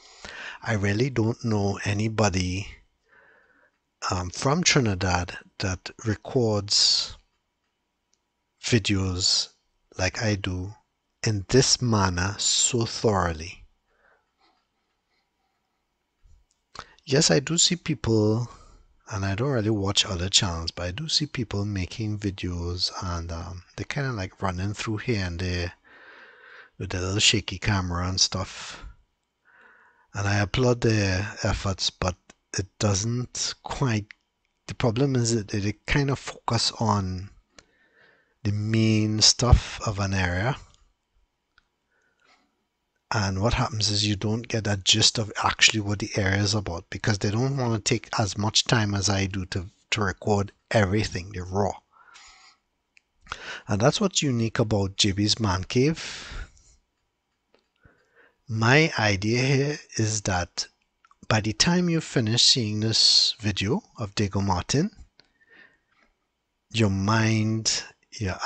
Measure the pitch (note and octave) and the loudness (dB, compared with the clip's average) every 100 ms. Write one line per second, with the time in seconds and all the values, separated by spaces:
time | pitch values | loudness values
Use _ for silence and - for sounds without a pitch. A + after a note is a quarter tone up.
0 | - - - - - - - G#2+ G2+ G#2 | -20 -20 -18 -14 -16 -10 -4 0 0 0
1 | C#3 A#2+ A2 - A#2 G#2 G2 F#2+ G#2 G2+ | -2 0 0 0 -2 0 0 -2 -2 -2
2 | A2 A2 G2+ F#2 F#2 F#2 - - _ _ | -2 2 2 2 -2 -2 -6 -16 _ _
3 | _ - _ _ _ _ _ _ _ - | _ -20 _ _ _ _ _ _ _ -10
4 | - F#2 F2+ - C3 E3 E3 D3+ A2 F#2 | -4 -4 -4 -2 0 2 4 4 2 0
5 | F#2+ F2 F2+ - - - G2 F2+ - - | 0 0 -2 -10 -18 -6 -4 -4 -10 -8
6 | A2 G2 - C3 A2+ G#2 G2+ - - - | -4 -4 -2 0 2 0 0 2 4 2
7 | - - _ _ _ _ _ _ _ _ | -2 -10 _ _ _ _ _ _ _ _
8 | _ _ _ _ _ _ - A#2 G2 G2 | _ _ _ _ _ _ 2 2 2 0
9 | F#2+ F2+ - - - _ _ _ _ - | 0 0 2 0 -2 _ _ _ _ -2
10 | F#2 - A2 G2+ G2 F#2 F#2+ - _ _ | -2 0 -2 -2 -2 -6 -8 -12 _ _
11 | _ - A#2 G2+ - B2+ - - B2 G#2+ | _ -4 -2 -2 4 4 4 2 2 2
12 | F#2+ F2 F#2+ G#2 - - - A#2+ A2 - | 2 2 -2 -2 -2 2 2 0 -2 0
13 | A#2 G2 F2 D#2 F2+ - - _ _ _ | 2 2 0 -2 -10 -14 -20 _ _ _
14 | _ _ _ _ _ _ _ _ _ _ | _ _ _ _ _ _ _ _ _ _
15 | _ _ _ _ _ _ _ _ _ _ | _ _ _ _ _ _ _ _ _ _
16 | _ _ - - _ _ _ - - _ | _ _ -20 -20 _ _ _ -18 -18 _
17 | D3+ C#3 F3 D#3 C3 E3+ - F3 - C3+ | 0 2 4 2 2 0 2 0 -4 -2
18 | A2+ A2 G#2+ A2+ A#2+ - - - _ _ | 2 4 4 2 -4 -12 -20 -20 _ _
19 | - G#2 G2 G2 C#3+ B2 G#2 G#2+ F#2+ - | -10 -4 -2 -2 -2 0 0 0 0 0
20 | - F2 F#2 - F#2+ E2 D#2 - F2+ G2+ | -2 -4 0 0 0 -4 -8 -6 -8 -6
21 | D#3+ - C#3+ - A#2 G2+ G2+ G2 E2+ - | -4 -4 -4 -6 -6 -4 -4 -4 -6 -6
22 | G#2+ G#2 G2+ F#2+ F2+ F2 F2 F2+ - - | -6 -4 -6 -6 -6 -6 -6 -4 -6 -4
23 | F2+ E2+ E2 E2 F2 F2+ - - - D3 | -6 -6 -6 -10 -10 -14 -16 -12 -8 -6
24 | C3+ G#2+ F#2 - G2 F2+ G2 G2+ A2+ G#2+ | -4 -6 -8 -6 -6 -2 -4 -4 -4 -4
25 | - G#2 F2+ E2+ F#2 F2 F2 - _ - | -2 -2 -2 -4 -4 -2 -4 -8 _ -20
26 | - - - - - - - - F#2+ F2+ | -20 -20 -20 -20 -20 -20 -20 -12 -6 -4
27 | F#2 G#2 - G#2 - F#2+ G#2+ G2 F2+ F2 | -2 2 2 2 -2 -4 0 0 0 -2
28 | F2+ F#2 - F#2 G2 - - - - - | -2 0 0 -2 -6 -10 -14 -14 -18 -20
29 | _ _ _ _ _ - - - _ _ | _ _ _ _ _ -20 -20 -20 _ _
30 | _ G2+ G2+ G2+ G2+ - B2+ B2 A#2+ G#2+ | _ -4 0 2 2 2 2 2 2 2
31 | G2 F#2 G#2 - G#2 - G2 F#2 - - | 2 0 -2 -4 -2 -2 -2 -2 -4 -2
32 | D#2+ - _ - _ - F#2+ - G#2+ F#2+ | -4 -4 _ -20 _ -8 -8 0 0 2
33 | A2+ A#2+ A#2+ - - - - - C3 G#2+ | 0 -4 -6 -6 -6 -8 -10 -2 0 0
34 | G2+ - _ _ _ _ - - B2 A2+ | -2 -18 _ _ _ _ -14 -2 0 2
35 | C#3 B2+ A#2 A2+ G2+ G#2+ G2+ - - D3 | 0 2 2 0 -2 -2 -2 -6 -2 0
36 | C#3 C3 - - - A#2 - - A2 G#2 | 0 -2 -8 -10 -2 0 0 0 0 0
37 | F#2 F#2 G2 - _ - _ _ _ _ | 0 -6 -10 -18 _ -20 _ _ _ _
38 | _ _ _ _ G#2+ G#2 G#2+ A2+ A2 G#2+ | _ _ _ _ -4 -2 0 4 4 4
39 | G#2+ G#2+ - - A#2+ A#2+ - - A2+ G2 | 2 4 4 4 6 6 6 -6 -6 -2
40 | G2 G#2+ F2+ F2+ A#2 - - _ _ _ | 0 0 0 0 -2 -4 -10 _ _ _
41 | _ _ _ _ _ _ _ _ _ _ | _ _ _ _ _ _ _ _ _ _
42 | _ _ _ _ _ _ _ _ _ _ | _ _ _ _ _ _ _ _ _ _
43 | - A2+ G2 F#2 A2+ B2 - G#2+ G#2 G2+ | -4 -2 0 0 0 2 -2 -2 0 0
44 | G#2 G2 G#2+ A2+ A2+ A2+ G2+ G2 - G#2+ | 0 0 -2 -4 -4 -4 -2 -2 2 4
45 | - - G#2 - - - - A2 G2+ G#2 | 4 2 -4 -2 -2 4 2 2 -2 -4
46 | G#2+ A2 G2 G2+ G2+ G#2+ F#2+ E2 - - | -2 0 2 2 0 -2 -4 -10 -10 -4
47 | - G2+ G#2 A2 C3+ C#3 A#2+ A2 - A2+ | -2 0 0 0 0 0 -2 0 0 -2
48 | - - G2+ - G#2+ - - A#2+ G#2 G2+ | -2 -2 -2 0 2 2 4 2 2 0
49 | F#2 G2 F#2+ G2 F2+ G2 E2+ _ - A2+ | 0 0 0 -4 -4 -6 -8 _ -6 0
50 | G2 - A2 G2+ G2 _ - A2+ F#2+ G#2+ | 0 -2 0 0 0 _ 0 2 4 2
51 | G#2 F2+ F#2 F#2 F2+ F#2+ F#2+ - _ _ | -2 -6 -8 -10 -4 -2 -2 -4 _ _
52 | - - - - - _ _ _ _ _ | -20 -20 -20 -20 -20 _ _ _ _ _
53 | _ _ - - - - - G2+ B2+ - | _ _ -14 -14 -12 -12 -4 2 2 2
54 | G3 - D3 A#2 A2+ - A2 G#2 F#2+ - | 0 0 0 0 0 0 0 0 0 0
55 | G#2 F#2+ G#2 - G#2 F2+ F2+ B2 C#3+ D#3+ | 0 2 0 2 0 -2 0 2 2 0
56 | - - - - - - - _ _ _ | -8 -12 -12 -12 -14 -18 -20 _ _ _
57 | _ _ _ _ _ _ _ _ _ _ | _ _ _ _ _ _ _ _ _ _
58 | _ _ _ _ - A2 A2+ D3 D#3+ - | _ _ _ _ -8 2 6 6 6 2
59 | G#2+ G2 G#2+ B2 C3 D3+ C#3+ D3+ - - | 2 2 2 2 4 2 0 -4 -8 -2
60 | A2 G#2+ G#2 F2 E2+ - - _ _ _ | 0 0 0 -2 -2 -8 -10 _ _ _
61 | _ _ - A2 G#2+ - F3 F3+ F3 D#3+ | _ _ 0 0 0 0 2 4 2 0
62 | - C#3+ G#2+ A2 - C3+ G#2+ G#2+ A2 G#2+ | 0 0 2 4 4 4 0 -2 0 4
63 | - - - - G#2 G2 G2 F#3 - - | 4 4 2 0 -4 0 0 -2 -4 -10
64 | G#2 - G2 G2+ G2 F2+ - C3+ G3+ - | -8 -2 0 0 0 0 0 0 0 -4
65 | - _ _ _ _ - - _ _ _ | -20 _ _ _ _ -20 -20 _ _ _
66 | _ _ _ _ _ _ _ A2 G#2 G2 | _ _ _ _ _ _ _ 0 2 2
67 | G2+ A2+ A2+ A2 A2 A2 A2 - - _ | 2 2 4 2 0 0 -2 -2 -6 _
68 | _ - F#2+ - | _ -6 -6 -2